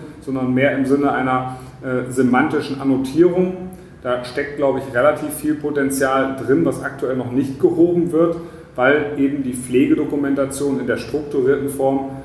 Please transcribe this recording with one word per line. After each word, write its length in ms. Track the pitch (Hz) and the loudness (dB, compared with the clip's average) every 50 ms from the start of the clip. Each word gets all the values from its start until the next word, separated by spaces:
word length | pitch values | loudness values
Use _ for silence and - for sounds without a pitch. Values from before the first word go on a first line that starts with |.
| - - - - | -10 -14 -16 -14
sondern 320 | - 139 131 131 127 123 127 | -8 -6 -4 -2 0 0 2
mehr 240 | 127 135 143 131 | 2 2 2 2
im 80 | 139 135 | 0 2
Sinne 280 | 127 139 143 143 135 123 | 2 2 2 2 2 0
einer, 460 | 123 131 131 127 127 127 131 - - - - - - - | 0 0 0 0 0 -2 -4 -8 -12 -14 -18 -16 -12 -6
äh, 260 | 131 127 127 123 127 | -4 -4 -4 -4 -2
semantischen 680 | - 131 127 123 117 127 147 156 156 147 131 - 135 135 | 0 2 2 4 4 4 2 2 0 -2 -2 -4 -6 -2
Annotierung. 920 | 139 135 131 127 131 - 131 156 175 180 170 185 185 185 185 - - - - - - - - - - | 0 0 0 0 0 0 2 4 4 4 4 2 0 0 -2 -6 -10 -12 -14 -16 -20 -20 -18 -8 -4
Da 220 | 127 123 123 123 | -4 -4 -4 -4
steckt, 320 | - - 143 143 139 - | -6 -6 -6 -6 -6 -4
glaube 240 | - 143 135 127 127 | 0 0 0 0 0
ich, 120 | 120 - 117 | -4 -2 0
relativ 400 | 120 131 147 147 - 151 147 - | 2 4 4 4 2 -2 -6 -6
viel 200 | - - 151 151 | -4 -2 -2 -2
Potenzial 800 | 143 147 147 147 143 135 135 131 135 135 131 135 135 135 135 131 127 - | -2 -2 -2 0 0 0 0 0 0 0 0 2 0 0 -2 -4 -4 0
drin, 200 | - 135 165 165 | 2 2 4 4
was 180 | 135 123 - - | 2 0 -2 -6
aktuell 340 | 139 - - - 123 139 | -8 -8 -6 -4 -2 -2
noch 140 | 127 120 117 | -2 -4 -2
nicht 300 | 120 131 143 135 - - | -2 -2 -2 -2 0 2
gehoben 500 | - 170 - 160 170 175 175 175 160 - | 2 2 4 4 4 4 4 2 0 2
wird, 280 | 151 156 170 165 165 - - - - - - - - | 2 2 2 2 0 -2 -8 -12 -16 -18 -20 -12 -2
weil 380 | - 123 135 143 151 - - - 139 | 2 4 4 4 4 2 -2 0 0
eben 260 | 135 139 139 139 131 | 0 0 0 -2 -4
die 100 | 127 120 | -4 -4
Pflegedokumentation 1300 | 123 123 123 127 127 147 - 156 - 147 - - 143 143 139 139 135 139 131 - - 143 143 135 127 | -6 -4 0 2 4 4 4 4 2 0 0 -2 -2 -2 0 0 0 -2 -2 -2 -2 -2 -2 0 0
in 80 | 123 117 | 0 -2
der 80 | 113 | -2
strukturierten 720 | 101 - - - - - - - - 127 131 139 131 131 139 | -2 -2 -4 -4 -4 -4 -2 -2 0 2 2 2 2 0 -4
Form 480 | 135 - 135 135 135 139 135 135 - - - | -2 0 0 0 0 0 -2 -6 -8 -12 -14